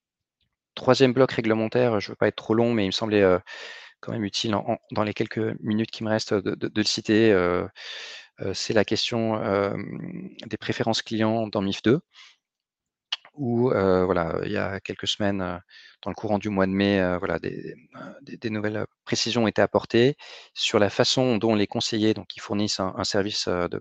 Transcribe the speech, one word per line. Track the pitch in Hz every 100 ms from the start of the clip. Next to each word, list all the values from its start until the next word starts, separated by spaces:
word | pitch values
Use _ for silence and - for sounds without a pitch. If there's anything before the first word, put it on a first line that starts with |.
| _ _ _ _ _ _ _
Troisième | - - 123 131
bloc | 123 131
réglementaire, | - 113 110 110 120 123 107
je | -
veux | 104
pas | 107
être | -
trop | -
long, | 110 117
mais | 117
il | 95
me |
semblait, | - 113 104
heu, | 95 90 - - - - - -
quand | -
même | 113
utile | 101 - 113
en, | 104 110
en, | 113 -
dans | 107
les | 104
quelques | - 113 - 110 110
minutes | - 107 113
qui | -
me | 110
restent | 110 -
de, | 104 101
de, | - -
de | 107
le |
citer, | 104 - - 107 113
heu, | 95 90 90 92 - - - - - - -
heu, | 98
c'est | 90 -
la | 113
question, | 98 107 - 117 113 110
hem, | 110 101 98 107 - - - - - - -
des | -
préférences | - - 117 110
clients | - 110 110 113 107
dans | 107
mif | 98 95
deux, | 110 147 - - - _ _ _ _ _ _ _ - - -
où, | - 127 120 127
heu, | 104 95 92
voilà, | 92 87 82 87
il | 92
y | 101
a | 95 98
quelques | - 104 98
semaines, | - 101 101
heu, | 90 90 - - - -
dans | 98
le |
courant | 90 107 101
du | 104
mois | 98 95
de |
mai, | 95 101 101
heu, | 92 90
voilà, | 90 82
des, | 95 - - - _ -
heu, | - -
des, | - -
des | 117
nouvelles | 107 107 107 104 _
précisions | - 120 117 113
ont | 107
été | 104
apportées | 101 101 - 113 127 147 - - -
sur | - - 110
la | 101
façon | - 123 - 127 110
dont | 113
les | 107 101
conseillers, | 117 - 113 107
donc | 107 95
qui | -
fournissent | - 104 107 -
un, | 95 -
un |
service, | 92 104 101 - -
heu, | 90 87
de | 101